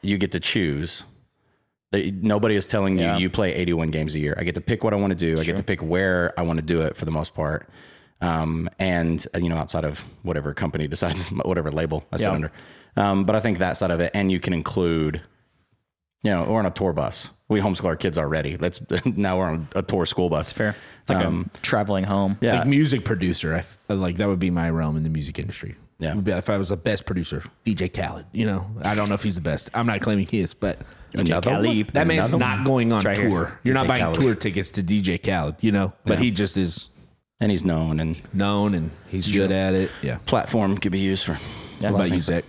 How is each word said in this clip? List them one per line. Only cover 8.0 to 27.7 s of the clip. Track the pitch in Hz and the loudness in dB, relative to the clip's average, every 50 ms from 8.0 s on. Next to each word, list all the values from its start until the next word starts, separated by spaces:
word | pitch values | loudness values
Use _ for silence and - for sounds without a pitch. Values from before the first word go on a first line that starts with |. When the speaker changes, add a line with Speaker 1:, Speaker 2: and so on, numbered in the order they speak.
| - _ _ _ | -20 _ _ _
Speaker 1:
Um, | 90 87 82 80 78 80 80 82 85 85 - - | -2 0 0 0 0 -2 -2 -2 -4 -6 -4 -4
and, | 95 92 90 87 85 82 82 80 - - - | -2 0 0 0 2 0 0 -2 -4 -6 -4
uh, | |
you | 87 87 | -2 -2
know, | 85 82 | 0 0
outside | 80 73 - - 82 80 | -2 -4 -2 -2 -2 -2
of | 76 73 - - - - - - | -2 -6 -6 -12 -16 -20 -10 -6
whatever | 87 82 76 71 73 71 | -4 -4 -2 -4 -4 -4
company | - - 80 - 80 76 69 | -4 -4 -4 -2 -4 -4 -4
decides, | 80 - - 87 80 92 87 - | -2 -2 -2 -2 -2 -2 -4 -4
<laughs> | - - - | -4 -4 -2
whatever | - 92 87 76 76 | 0 0 0 0 -2
label | 71 78 82 78 78 78 - _ | -2 -2 -2 -2 -2 -4 -6 _
I | - | -4
sit | 90 104 | 0 0
Speaker 2:
Yeah. | 101 92 | 0 0
Speaker 1:
under. | 78 78 78 - - - - - - - _ _ | 0 -2 -4 -8 -12 -20 -20 -20 -20 -20 _ _
Um, | - 101 101 98 98 98 | 2 2 4 4 2 4
but | 92 107 | 2 2
I | 110 | 2
think | 98 113 98 85 | 2 0 0 2
that | 95 90 - | 0 0 0
side | - 101 87 | 0 0 0
of | 85 82 | 2 2
it, | 87 - - | 0 0 0
and | 104 98 95 | 0 2 2
you | 95 90 | 2 2
can | - - | 0 0
include, | 90 82 78 - - 101 90 85 82 82 78 76 76 82 - - _ _ _ _ _ _ _ _ _ _ _ _ _ _ _ _ _ _ | -2 0 -2 -2 0 0 2 2 2 2 0 0 -2 -4 -10 -14 _ _ _ _ _ _ _ _ _ _ _ _ _ _ _ _ _ _
you | - 107 | 0 0
know, | 98 87 82 | 2 2 2
we're | - 110 113 | 2 2 2
on | 104 | 2
a | 92 | 0
tour | - - 98 92 | 0 0 -2 0
bus. | 78 76 69 53 - - - - - _ _ | 0 0 -2 -2 -2 -4 -6 -6 -12 _ _
We | _ 107 104 | _ 2 2
homeschool | 98 107 92 - - | 4 2 0 0 0
our | 90 80 | -2 -2
kids | 78 - 95 76 | 0 -2 0 0
already. | 85 78 71 80 78 73 69 76 | 0 0 0 0 0 -2 -2 -4
Let's, | 73 82 87 - - - - - | -2 -2 -2 -2 -4 -6 -2 -2
<laughs> | 87 - | 0 0
now | 131 101 92 101 95 92 92 | 0 0 0 0 0 2 0
we're | 95 | 0
on | 85 80 82 78 69 - | 0 0 -2 -4 -4 -4
a | 98 90 | -4 -2
tour | - - 95 85 | 0 0 0 0
school | - - - 147 | 0 0 0 2
bus. | 147 - 73 - - | 2 2 0 0 -2
Speaker 2:
Fair. | - - 110 104 104 - - - - - _ | -2 -2 -2 -2 -2 -4 -12 -20 -20 -16 _
It's | - | -2
like | - 92 90 | 0 2 2
Speaker 1:
Um, | 87 90 87 90 - - | 2 0 -2 -4 -6 -10
Speaker 2:
a | - | -8
traveling | - - - 110 104 98 101 95 95 | -4 0 0 0 2 2 0 0 0
home. | 98 101 98 98 95 101 107 | 0 2 2 2 0 0 0
Speaker 1:
yeah. | 127 117 113 101 | 0 2 2 2
Speaker 3:
Like, | 80 | 2
music | 139 139 143 156 147 139 123 - | 4 4 4 4 4 2 0 0
producer. | - 113 90 92 90 85 - - 80 80 | -2 -2 0 0 0 0 0 -2 -2 -2
I | 85 | -2
f-, | 85 - - - _ | -4 -6 -14 -18 _
like, | - 104 95 95 90 87 | -4 -2 0 0 0 0
that | 90 104 | 0 0
would | 101 98 90 | 0 0 2
be | 95 92 | 0 0
my | 87 87 82 85 | 2 2 0 0
realm | 80 80 80 78 78 | 0 0 0 0 0
in | 78 78 | 0 -2
the | 80 | -2
music | 80 78 71 67 69 - | -2 -2 -4 -6 -6 -8
industry. | 71 - - - - - - - - - _ _ | -8 -8 -8 -10 -12 -14 -14 -16 -20 -20 _ _
Speaker 1:
Yeah. | 82 78 78 | -4 -2 -2
Speaker 3:
Would | 104 95 | 0 0
be, | 104 95 | 0 0
if | 90 92 - | 0 0 0
I | 107 | -2
was | 98 98 85 | -2 0 -2
the | 101 | -4
best | 85 80 - 107 85 - | -2 0 -2 -2 -2 -2
producer, | - 92 90 82 - 76 69 - - _ _ _ | -4 -4 -4 -2 -4 -6 -8 -10 -12 _ _ _
D | 117 | -2